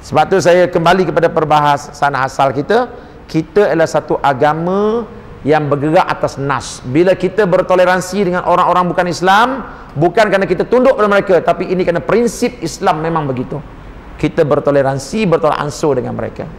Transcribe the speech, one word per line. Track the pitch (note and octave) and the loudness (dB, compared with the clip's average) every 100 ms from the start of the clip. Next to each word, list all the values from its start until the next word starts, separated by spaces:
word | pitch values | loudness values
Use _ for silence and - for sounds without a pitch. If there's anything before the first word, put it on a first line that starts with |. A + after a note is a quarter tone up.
| - | -2
Sebab | C#3 D#3 | -2 2
tu | F#3+ | 2
saya | D#3+ F3 F3+ | 4 4 4
kembali | F3 E3 F#3 F3 | 2 2 2 2
kepada | D#3 E3 | 0 0
perbahasan | E3+ D#3 D3+ D3 C#3+ - - C#3+ | 0 0 2 2 0 -4 -4 -2
asal | C#3 C3 - C#3 | 0 -4 0 0
kita. | B2+ C#3+ G#3 B3+ - - - - | 0 0 0 0 -8 -20 -20 -6
Kita | D#3+ D#3+ - G3+ | -4 -2 0 2
adalah | D3+ D#3+ | 2 0
satu | D#3 C#3+ E3 | 0 -2 -2
agama | C#3 C3+ D3 D#3 E3+ F#3+ G#3 A3+ A3+ - - - | 0 2 0 0 -2 -2 0 -2 -6 -14 -20 -10
yang | B2+ D3+ D3 | 0 0 2
bergerak | C#3+ C#3+ E3 - | -2 2 2 2
atas | - C#3+ - | -2 -4 -4
nas. | C#3 C3 - - B2 | -4 -4 -6 -12 -4
Bila | C3 F3+ F#3 | 2 2 2
kita | F#3 F#3 | 0 0
bertoleransi | G#3 F3+ F3+ F#3 F3+ F#3 F3 G3 | 2 2 2 4 4 2 -2 -2
dengan | F#3+ F3+ - | -2 -2 0
orang-orang | F3 D#3+ F3 F3+ | 2 2 2 0
bukan | D#3+ F3+ | 0 -2
Islam, | E3 F3+ G3 B3 C4 F#3 - - - | 0 2 4 2 -2 -10 -14 -12 0
bukan | E3+ E3+ G#3+ | 0 2 2
kerana | F#3+ F#3+ | 2 0
kita | E3+ | -2
tunduk | F3+ A#3+ B3+ | 2 4 4
pada | B4+ G#3 | 4 2
mereka, | G3+ - F3 | 2 4 2
tapi | - - - | 2 -2 -2
ini | F3 | -2
kerana | F3 D#3 | 0 -2
prinsip | - G3 A#3+ - B3 - | 0 0 0 -2 -4 -4
Islam | C#3 - G3 D#3 | -10 -2 -2 0
memang | E3 E3 D3 | -2 -2 -2
begitu. | B2+ B2+ D3+ - - - - - - | -4 -6 -8 -12 -18 -20 -20 -20 -4
Kita | D3+ D#3 D3+ | -4 0 2
bertoleransi, | C#3+ C#3+ C#3+ C3+ C3+ - G#3+ G#3+ | 2 2 2 2 -2 -6 -2 0
bertolak | D#3+ D3+ C#3+ | 2 0 -2
ansur | D3 - D#3 C3 | -6 -4 -2 -2
dengan | A#2+ | -4
mereka. | A2+ A2 - - | -6 -8 -10 -14